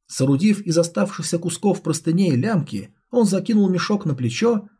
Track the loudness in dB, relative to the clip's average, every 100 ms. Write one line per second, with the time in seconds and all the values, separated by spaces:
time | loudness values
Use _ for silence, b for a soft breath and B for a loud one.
0 | _ -4 0 2 2 2 0 0 0 0
1 | -4 -4 -6 -4 -4 -2 -2 0 -2 -4
2 | 0 2 2 2 0 0 -2 -8 -12 _
3 | _ 0 2 2 0 2 2 2 0 -2
4 | -2 -2 -4 0 0 0 B